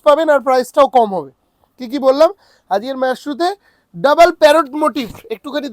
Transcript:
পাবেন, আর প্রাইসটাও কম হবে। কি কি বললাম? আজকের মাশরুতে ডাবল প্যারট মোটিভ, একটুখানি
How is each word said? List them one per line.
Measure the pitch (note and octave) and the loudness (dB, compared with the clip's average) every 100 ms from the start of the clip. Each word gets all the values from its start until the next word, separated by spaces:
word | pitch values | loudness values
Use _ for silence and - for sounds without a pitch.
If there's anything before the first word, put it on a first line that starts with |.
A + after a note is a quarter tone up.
| D4+ | 0
পাবেন, | D4 D#4+ | 2 2
আর | C#4+ C4+ | 0 0
প্রাইসটাও | C4 B3+ - C4+ B3+ | -2 0 0 2 2
কম | A3 F#3+ | 0 -4
হবে। | C3+ _ _ _ _ - | -10 _ _ _ _ -18
কি | B3 | -10
কি | C4+ C4 | -4 0
বললাম? | C#4 E4 - _ _ - | 2 2 0 _ _ -6
আজকের | G3 B3 C4 | -6 -4 -6
মাশরুতে | B3+ B3+ C#4+ C4+ F4 G4+ _ _ _ | -4 -4 -8 -6 -6 -6 _ _ _
ডাবল | E3+ C4 D4 F4 E4+ | -4 0 4 4 4
প্যারট | D4+ D#4 C#4+ D4 | 4 4 0 -2
মোটিভ, | D4+ D#4 A3+ - - | -4 -4 -8 -12 -14
একটুখানি | A3+ D4 C#4+ C#4 | -14 -10 -8 -4